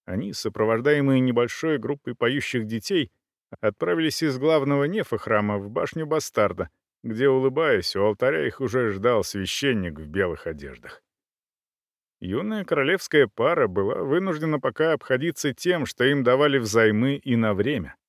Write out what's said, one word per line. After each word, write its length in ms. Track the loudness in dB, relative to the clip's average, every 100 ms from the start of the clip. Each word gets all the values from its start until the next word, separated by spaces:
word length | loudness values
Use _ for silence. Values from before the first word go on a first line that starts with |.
| -8
они, 280 | -6 -6
сопровождаемые 880 | -6 -4 0 2 2 2 4 4 4
небольшой 600 | 4 2 0 0 -2 -2
группой 360 | -2 -6 -8 -2
поющих 500 | 0 0 -2 -2 -2
детей, 460 | -4 -2 -2 -2 _ _ _ _ -4
отправились 640 | -2 0 -2 0 0 0
из 160 | -2 0
главного 460 | 2 2 2 2
нефа 340 | 0 -2 -4 -4
храма 400 | 0 2 2 -2
в 120 | -4
башню 360 | -4 -4 -4 -2
бастарда, 640 | -2 -2 0 0 0 -8 _ _ _
где, 240 | -8 0 2
улыбаясь, 680 | 4 2 0 2 0 0 0
у 80 |
алтаря 420 | 0 2 0 0 -2
их 160 | -4
уже 300 | -2 0 0
ждал 320 | 0 2 2
священник 760 | 0 -4 -4 -2 0 0 -2 -8
в 80 | -6
белых 400 | -2 -2 -2 -8
одеждах. 540 | -10 -12 -16 -20 -20 _ _ _ _ _ _ _ _ _ _ _ -12
Юная 460 | -6 -4 -4 -6 -2
королевская 640 | 0 0 -2 2 4 4
пара 400 | 2 0 2 0
была 360 | 0 -2 -2
вынуждена 560 | -2 0 -2 -4 -2 -2
пока 340 | -2 0 0
обходиться 600 | 0 0 -2 -2 -4 -4
тем, 320 | -2 -2 -2 -2
что 180 | 0
им 200 | 2 2
давали 340 | 2 4 4 2
взаймы 580 | 2 4 4 4 0 -2
и 200 | 0 0
на 180 | 2
время: 420 | 2 0 -2 -6 -14